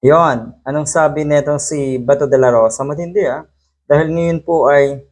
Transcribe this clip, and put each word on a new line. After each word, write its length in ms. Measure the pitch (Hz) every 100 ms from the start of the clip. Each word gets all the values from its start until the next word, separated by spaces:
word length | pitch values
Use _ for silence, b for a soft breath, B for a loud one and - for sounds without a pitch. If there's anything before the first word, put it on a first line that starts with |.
| 127
Yon, 480 | 160 165 120 - - -
anong 240 | 147 147
sabi 360 | 170 156 147 147
netong 360 | 147 143 147
si 360 | - 151 135 131
Bato 320 | 123 139 143
de 80 | 135
la 160 | 127
Rosa? 320 | 120 113 - 139
Matindi, 400 | 147 175 190 160
ah. 200 | 135 160 _ _ _ _
Dahil 280 | 147 160
ngayon 260 | 165 170 165 -
po 240 | 165 131
ay 320 | 143 139 139 -